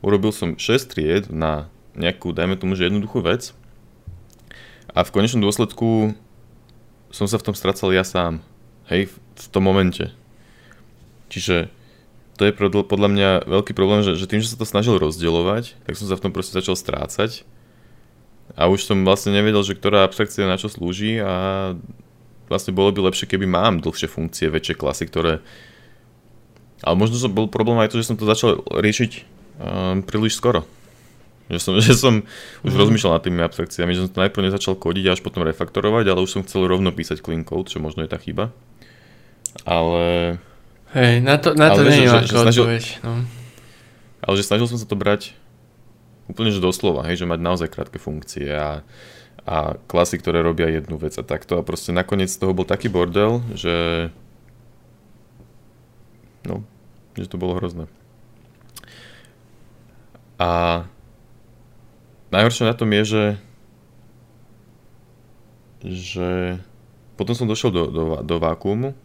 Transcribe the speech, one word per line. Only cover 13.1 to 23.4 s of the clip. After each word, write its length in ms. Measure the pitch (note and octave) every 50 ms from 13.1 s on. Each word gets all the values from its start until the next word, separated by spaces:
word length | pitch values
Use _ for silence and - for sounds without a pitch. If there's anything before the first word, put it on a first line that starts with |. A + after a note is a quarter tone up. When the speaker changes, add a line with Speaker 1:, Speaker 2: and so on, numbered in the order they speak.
| G2+ G2+ G2 G2 F#2+ F2+ -
Speaker 1:
veľký 260 | - - G2 G#2 -
problém, 320 | G#2 - F#2+ F#2+ G#2 G#2 G#2
že, 100 | G2 F2
že 140 | E2 F#2+ F#2
tým, 160 | - G#2+ A2
že 80 | A2+
sa 80 | A2+ A#2
to 80 | A2+ G#2
snažil 320 | - G2+ G#2+ A#2+ A2+ F#2
rozdeľovať, 800 | D#2+ D#2 D#2 E2 F2 E2+ E2 E2+ E2+ F2+ G2+ A2+ A#2+ A#2+ - -
tak 160 | - - E2+
som 100 | - G#2+
sa 140 | G2 F#2+ F2+
v 80 | - G2
tom 80 | F2+
proste 160 | F#2 F#2 -
začal 240 | - F#2+ F#2 - F#2
strácať. 720 | F2+ - - - - D2 - - - G2+ A2+ A#2+ - - - - - - _ _ _ _ - - - - _ _ _ _ _ - - - - -
A 160 | - D#2 F2
už 160 | F#2+ G2 -
som 160 | - G#2+ G2
vlastne 320 | F#2+ F#2+ G2 G2 - G#2 G2+
nevedel, 240 | G2+ G#2 G#2+ G#2+ G#2
že 140 | G2+ F#2+ G2+
ktorá 320 | - - G2 G2+ G2+ F#2+
abstrakcia 400 | F#2+ F#2+ - A2 G2+ - - G2+
na 80 | F#2+ F#2
čo 140 | F#2+ - G#2+
slúži 480 | - - E2+ E2+ F#2 F#2 G#2 G#2+ A2 A2+
a 560 | G#2 F#2 F#2 F2+ F#2 F#2+ F#2+ F#2+ G2 F#2+ F#2 E2 - - - - - _ _ _ _ - - - -
vlastne 260 | - - G2 - -
bolo 220 | F#2 F#2 G2 G2+ G2+
by 160 | G2+ F#2+ F#2
lepšie, 160 | F#2 - -
keby 180 | - - F#2+